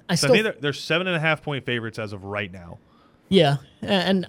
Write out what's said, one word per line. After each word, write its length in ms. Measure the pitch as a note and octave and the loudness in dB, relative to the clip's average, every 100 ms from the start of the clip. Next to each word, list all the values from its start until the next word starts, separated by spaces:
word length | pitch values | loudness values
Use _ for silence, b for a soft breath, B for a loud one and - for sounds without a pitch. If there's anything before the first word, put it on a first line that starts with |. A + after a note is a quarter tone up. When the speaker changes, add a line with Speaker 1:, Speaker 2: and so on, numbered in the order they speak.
| - | -4
Speaker 1:
I 60 | F3+ | 0
Speaker 2:
So 120 | D3 | 4
Speaker 1:
still 40 | |
Speaker 2:
I 20 | |
think 100 | A3 | 4
they're, 180 | A3 - | 4 -2
they're 120 | C#3+ | -4
seven 340 | C#3 - E3 F#3 | -4 -2 -2 0
and 80 | E3+ | 0
a 40 | |
half 240 | D#3+ D#3 | 0 -2
point 220 | D3+ C#3 - | -2 -6 -4
favorites 340 | A#2+ A2+ A2+ | -4 -4 -8
as 120 | G#2+ | -10
of 100 | G#2 G2 | -10 -8
right 260 | G#2 G2+ | -6 -6
now. 280 | F#2 E2+ E2+ _ b b b _ | -10 -18 -20 _ b b b _
Speaker 1:
Yeah, 280 | F#3 D3 C#3+ - _ | 4 4 2 -4 _
a-, 40 | - | -2
and 400 | G3 F3 F#3+ | 0 2 0